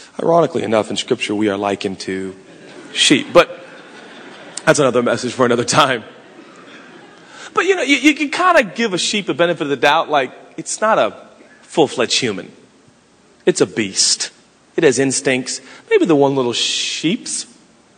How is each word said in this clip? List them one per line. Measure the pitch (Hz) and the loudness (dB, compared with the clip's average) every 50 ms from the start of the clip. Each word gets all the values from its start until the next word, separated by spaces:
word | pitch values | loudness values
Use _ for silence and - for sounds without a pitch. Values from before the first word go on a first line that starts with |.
| - - - - | -20 -18 -12 -4
ironically | - - 165 170 160 139 - - | 0 2 2 2 2 2 -2 -4
enough, | - 104 113 110 101 - | -4 0 0 0 0 -2
in | 104 - | -4 -6
Scripture, | - - 123 113 - - 107 | -4 -4 -4 -4 -4 -4 -2
we | 104 110 104 | -2 0 -2
are | 98 98 | -2 -2
likened | 104 101 98 98 - 101 95 - | -2 -2 -4 -4 -4 -6 -8 -8
to | - - 95 95 95 95 92 - - - - - - - - - - - - | -8 -8 -8 -8 -8 -10 -12 -16 -20 -20 -20 -20 -20 -20 -20 -20 -18 -8 -2
sheep. | - - - - - 302 - - | 0 2 4 4 2 2 4 4
But | 170 165 - - - - - - - - - - - - - - - - - - - - - - - - | 4 4 4 2 -16 -20 -20 -20 -20 -20 -20 -20 -20 -20 -20 -20 -20 -20 -20 -20 -20 -20 -18 -16 -4 0
that's | - 151 143 | 0 2 4
another | 147 127 113 123 | 2 2 2 2
message | 120 117 113 113 - 123 110 | 2 0 0 -2 -4 -4 0
for | - 127 120 | 0 2 2
another | 120 120 120 | 2 2 0
time. | - - - 147 131 131 113 107 - - - - - - - - - - - - - - - - - - - - - - - - - - - - - - | 0 2 2 2 2 0 -2 -6 -12 -20 -20 -20 -20 -20 -20 -20 -20 -20 -20 -20 -20 -20 -20 -20 -20 -20 -20 -20 -20 -20 -20 -20 -20 -20 -20 -18 -8 -4
But, | 427 370 | -2 0
you | 359 392 | 2 0
know, | 359 | 0
you, | 294 254 285 | 2 0 2
you | 262 240 302 285 | 4 4 2 2
can | 262 302 277 | 2 -2 -4
kinda | - - 349 370 339 320 254 | -2 0 2 4 4 4 2
give | 185 147 - 233 220 185 | 0 -2 -4 -4 -2 -2
a | 165 | -2
sheep | - - - 208 190 | -4 -2 -4 -4 -4
the | - - | -2 0
benefit | 131 170 175 170 - 165 | 0 0 0 0 -2 -2
of | 143 | -4
the | 139 | -2
doubt, | 123 151 143 147 165 147 - | 2 2 2 4 2 2 2
like, | 151 143 131 123 - - - - - - | 0 0 0 -2 -6 -14 -20 -20 -16 -14
it's | 160 - - - | -10 -10 -6 -2
not | 214 220 214 165 | 0 2 2 2
a | 123 101 90 - - - - - - - - - - | 2 0 -2 -8 -18 -20 -20 -20 -20 -20 -20 -20 -20
full-fledged | - - - 151 120 - - 120 104 - - | -4 0 2 2 2 2 -2 -2 0 0 -2
human. | 135 117 98 92 - - - - - _ _ _ _ _ _ _ _ _ _ _ _ _ _ _ - - | -2 -2 -4 -6 -10 -14 -18 -20 -20 _ _ _ _ _ _ _ _ _ _ _ _ _ _ _ -2 -2
It's | 87 - | 0 2
a | 135 | 0
beast. | 92 - 117 110 95 95 - - - - - - - - _ _ _ _ _ _ _ _ | -2 -2 -4 -4 -4 -2 -2 -2 0 -2 -2 -6 -10 -12 _ _ _ _ _ _ _ _
It | - 165 | 2 2
has | 147 123 117 | 2 4 2
instincts. | 135 135 127 - - 143 131 127 123 - - - - - - - - - | 0 0 -2 -2 -2 -2 -2 -2 -4 -6 -10 -12 -14 -18 -20 -16 -4 0
Maybe | 453 415 339 | 0 2 4
the | 196 156 | 4 4
one | 139 139 135 139 | 4 4 2 2
little | 135 127 120 113 | 0 -2 -2 -2
sheep's | - - - - - - - - - - 156 202 - - - - - - - - _ _ _ _ _ _ _ _ | -2 -4 -4 -4 -4 -6 -6 -6 -4 -2 -2 -2 -4 -6 -8 -10 -10 -10 -12 -18 _ _ _ _ _ _ _ _